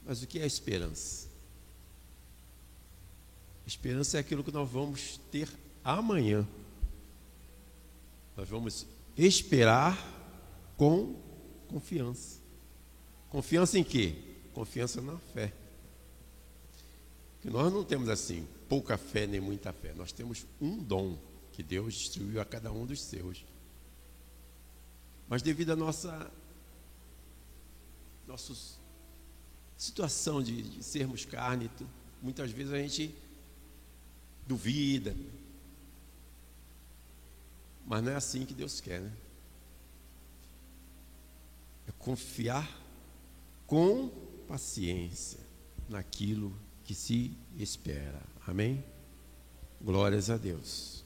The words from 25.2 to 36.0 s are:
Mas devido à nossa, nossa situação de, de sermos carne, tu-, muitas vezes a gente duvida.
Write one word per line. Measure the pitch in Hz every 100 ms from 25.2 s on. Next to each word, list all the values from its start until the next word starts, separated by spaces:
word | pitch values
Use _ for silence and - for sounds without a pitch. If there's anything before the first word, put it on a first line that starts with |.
| -
Mas | 120
devido | 135 156 165
à | 160
nossa, | 160 156 175 160 - - - - - - - - - - - - - - - - - - - - -
nossa | 127 - 123 - - - - - - - - - - - -
situação | - - 175 - - 147
de, | 120 117
de | 107 -
sermos | - 151 135 117 -
carne, | 120 123 123 117
tu-, | - 135 - - -
muitas | 127 131 135
vezes | 110 139
a | 143
gente | 143 143 156 156 - - - - - - - - - - - - -
duvida. | 123 95 139 143 135 104 98 - - - - - - - -